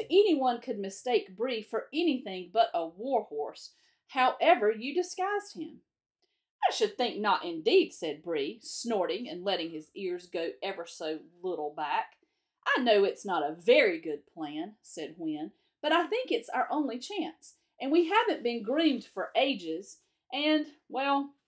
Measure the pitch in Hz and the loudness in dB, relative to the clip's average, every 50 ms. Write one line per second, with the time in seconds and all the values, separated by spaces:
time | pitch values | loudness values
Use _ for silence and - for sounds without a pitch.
0 | - - - 392 415 403 311 269 262 247 240 233 - 254 214 202 196 190 196 - | 0 4 6 6 8 8 6 4 2 2 0 -2 -4 -6 -6 -4 -6 -8 -8 -6
1 | - 247 247 - - - 185 185 233 269 240 220 208 - 233 220 - - - 311 | -2 0 0 0 0 -2 -6 -4 -4 -2 -4 -4 -6 -6 -6 -6 -6 -4 -2 0
2 | 349 320 254 247 - 202 190 185 180 175 185 226 226 - - 175 165 165 170 185 | 2 2 0 0 -4 -8 -8 -8 -8 -2 2 2 2 2 2 -2 -4 -4 -6 -8
3 | 226 277 262 214 214 - 151 147 147 113 - - - - _ _ _ _ _ _ | -4 -2 0 -2 -2 -2 -6 -6 -6 -6 -8 -12 -16 -20 _ _ _ _ _ _
4 | _ - - 269 254 269 262 - - 311 359 247 208 - 226 214 240 277 285 359 | _ -6 0 2 2 2 2 4 6 6 6 6 4 0 0 0 -4 -4 -2 -2
5 | 349 - - - 370 403 415 403 403 - - 185 151 - - - _ _ _ _ | -2 -2 -2 -4 -2 -2 -2 -4 -4 -6 -10 -10 -10 -12 -12 -18 _ _ _ _
6 | _ _ _ _ _ _ _ _ _ _ _ - - - - - 233 202 - - | _ _ _ _ _ _ _ _ _ _ _ 0 0 0 2 2 0 0 0 0
7 | 247 220 170 190 214 208 175 - - 175 165 160 156 220 339 381 302 - - - | -2 -2 -2 -2 0 2 2 0 0 -4 -4 -2 2 6 6 6 6 4 0 -6
8 | 170 156 151 156 - 175 165 147 139 160 226 233 - - - - - 240 226 190 | -6 -6 -6 -6 -4 -4 -2 -2 -2 -2 -6 -8 -8 -8 -6 -4 -2 0 0 0
9 | 175 156 170 220 247 - 170 175 180 202 185 170 160 165 165 160 156 - - 202 | 0 0 -2 -4 -6 -8 -8 -6 -2 -2 -2 -2 -2 -4 -8 -10 -12 -12 -10 -6
10 | 196 180 180 175 180 - - 175 165 - - - - 196 190 170 165 - - - | -6 -4 -4 -6 -8 -8 -6 -4 -4 -4 -6 -6 -8 -8 -6 -8 -10 -12 -10 -8
11 | 170 156 160 156 147 160 _ _ 185 185 170 151 151 147 147 156 151 143 156 220 | -6 -6 -6 -6 -10 -16 _ _ -6 -6 -4 -4 -4 -6 -6 -6 -4 -2 0 -2
12 | - - _ _ _ _ _ _ _ _ _ _ - 494 554 370 247 233 214 202 | -2 -4 _ _ _ _ _ _ _ _ _ _ -2 0 2 2 4 6 6 6
13 | 196 185 - - - 202 180 160 143 151 156 175 165 220 262 302 262 196 170 160 | 6 4 0 -2 -4 -2 -2 0 0 -2 -4 0 4 6 6 8 6 4 2 -2
14 | 160 160 147 147 - _ - 165 156 147 151 156 175 208 214 _ - - - 165 | -4 -8 -8 -8 -10 _ -12 -10 -10 -8 -8 -8 -10 -10 -12 _ -18 -16 -12 -10
15 | 156 151 156 180 165 156 151 147 156 - - _ _ _ _ _ - 302 320 349 | -10 -12 -10 -8 -6 -6 -6 -6 -8 -10 -12 _ _ _ _ _ 0 2 2 2
16 | 339 - 415 508 508 - 302 - - - - 254 - - 262 302 285 247 226 254 | 2 2 -2 -2 -2 0 -2 -2 -2 -2 -2 -2 -2 0 0 -2 -2 -2 -4 -8
17 | - - 415 392 - 170 - _ - - - _ _ _ _ - - 269 302 349 | -10 -8 -6 -6 -6 -6 -8 _ -20 -20 -20 _ _ _ _ -8 -2 2 4 4
18 | 339 320 403 453 480 427 311 - 226 240 240 226 202 220 269 311 330 302 254 214 | 4 4 4 2 2 2 0 0 0 -2 -2 -2 -2 -2 2 4 4 4 4 2
19 | - - - 196 170 - - 226 269 285 247 196 170 160 160 175 208 - - - | -4 -8 -8 -6 -6 -2 2 2 2 2 0 -2 -4 -6 -6 -6 -8 -12 -18 -20
20 | _ _ _ _ _ - - 277 294 311 311 311 302 - - _ _ - - - | _ _ _ _ _ -8 -4 -2 2 2 2 2 0 -2 -12 _ _ -8 -6 -2
21 | 269 277 277 277 277 285 - _ _ | 0 2 2 2 0 -4 -10 _ _